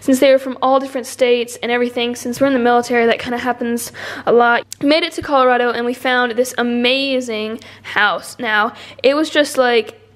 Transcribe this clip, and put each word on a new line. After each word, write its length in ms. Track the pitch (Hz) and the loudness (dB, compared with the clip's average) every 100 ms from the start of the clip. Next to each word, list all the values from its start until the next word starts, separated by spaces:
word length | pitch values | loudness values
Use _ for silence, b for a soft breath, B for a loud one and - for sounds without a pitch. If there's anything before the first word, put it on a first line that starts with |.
since 200 | - 254 | 0 4
they 100 | 277 | 6
were 80 | 262 | 4
from 200 | 269 247 | 2 -2
all 180 | 262 269 | 2 2
different 280 | 269 269 233 | 0 -6 -8
states 500 | - 254 240 240 - | 0 2 2 -2 -6
and 100 | 233 | -2
everything. 420 | 240 240 247 240 | 0 -2 -2 -4
Since 260 | 240 247 240 | -4 -8 0
we're 60 | 277 | 0
in 40 | |
the 60 | 269 | 2
military, 480 | 240 240 240 240 233 | 2 2 2 2 2
that 120 | - | 0
kinda 200 | - 247 | -2 -4
happens 520 | 247 240 240 233 - B B B - | -4 -4 -4 -6 -8 B B B 0
a 60 | |
lot. 320 | 233 233 233 - - | 4 4 2 -2 -4
We 60 | 285 | 0
made 140 | 311 | 0
it 100 | 339 | 0
to 100 | 339 | -6
Colorado 480 | 311 277 254 247 240 | -2 2 4 2 0
and 160 | 233 240 | -2 -4
we 80 | |
found 380 | 247 262 247 247 | -4 -2 0 0
this 220 | 226 254 - | 0 -2 -2
amazing 1000 | 240 240 240 269 277 262 247 220 214 220 B B | -2 0 0 0 0 -2 -4 -6 -6 -10 B B
house. 540 | - - 202 175 - - | -6 0 0 0 -6 -8
Now, 360 | 240 214 220 B B B | -2 0 0 B B B
it 120 | 262 | 2
was 160 | 285 311 | 2 2
just, 260 | 311 294 - | 0 0 2
like, 400 | 247 233 214 - - | 2 2 0 -8 -20